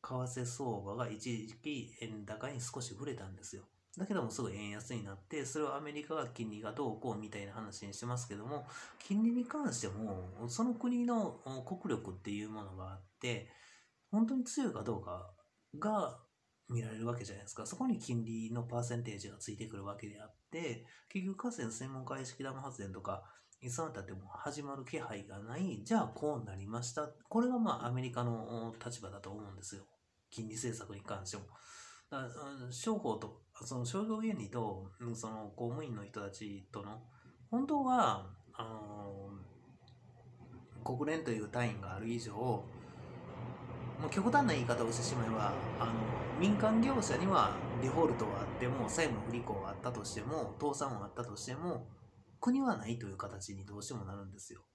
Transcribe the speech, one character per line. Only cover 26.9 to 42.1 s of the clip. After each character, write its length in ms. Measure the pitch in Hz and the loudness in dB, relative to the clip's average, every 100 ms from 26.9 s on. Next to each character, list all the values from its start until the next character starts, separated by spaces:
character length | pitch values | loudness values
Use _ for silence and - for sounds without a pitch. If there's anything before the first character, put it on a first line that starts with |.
た。 160 | - 151 - - | -2 -4 -6 2
こ 120 | 220 | 4
れ 60 | 247 | 6
が 120 | 247 | 6
ま 240 | 214 131 | 4 2
あ 20 | 120 | 2
ア 60 | |
メ 100 | 127 | 2
リ 100 | 127 | 0
カ 120 | 120 | 2
の 500 | 120 113 110 117 113 113 | 2 2 0 -4 -4 -4
立 180 | 120 120 | -8 -6
場 100 | 95 | -8
だ 100 | 98 | -8
と 80 | 95 | -8
思 100 | 104 101 | -8 -8
う 60 | |
ん 20 | 95 | -10
で 60 | |
す 140 | 92 98 | -10 -10
よ。 80 | 98 _ _ _ _ | -12 _ _ _ _
金 180 | - 107 | -8 -6
利 60 | 107 | -2
政 220 | 127 110 | -2 -2
策 180 | - 101 | -6 -10
に 60 | |
関 240 | - 98 95 | -6 -4 -4
し 40 | |
て 60 | 101 | -8
も。 60 | 92 - - - - - - | -10 -18 -18 -16 -16 -18 -8
だ 80 | 139 | -6
か 60 | 127 | -4
ら、 460 | 143 143 139 123 | -6 -8 -8 -8
商 260 | 123 226 220 | -2 0 2
法 180 | 127 110 | 2 0
と、 260 | 107 - _ - | -2 -10 _ -12
そ 140 | 123 127 | -4 0
の 60 | 120 | 2
商 200 | 190 214 | 2 2
業 160 | 214 | 2
原 120 | 220 | 2
理 180 | 190 104 | 0 -2
と、 400 | 123 110 95 95 - | 0 0 -2 -8 -8
う 120 | 120 | -4
ん、 40 | 113 | -4
そ 140 | 110 | -4
の 220 | 110 104 104 | -4 -8 -2
公 140 | 120 | -2
務 140 | 135 | 0
員 120 | 151 107 | -2 -4
の 100 | 98 | -4
人 160 | 107 | -6
た 80 | 98 | -6
ち 380 | 98 107 98 98 | -6 -8 -8 -8
と 120 | 107 | -8
の、 180 | 101 113 - - - - - | -6 -8 -12 -20 -20 -20 -2
本 160 | 233 277 | 0 4
当 180 | 294 | 4
は、 460 | 254 254 151 98 92 - - | 6 6 6 4 -2 -14 -14
あ 100 | - | -8
の 680 | 113 110 107 104 101 98 98 101 95 - - - - - - - - - - - - - | -6 -6 -8 -8 -6 -8 -10 -12 -14 -18 -20 -20 -20 -20 -20 -20 -20 -18 -16 -16 -14 -8
ー、 140 | - 127 | -4 0
国 140 | 147 | 2
連 120 | 160 | 2
と 80 | 156 | 2
い 80 | 110 | 0
う 80 | 104 | 2
単 220 | 123 120 | 2 2
位 100 | 101 | 0
が 140 | 92 95 | -4 -4
あ 40 | |
る 100 | |
以 100 | 113 | 0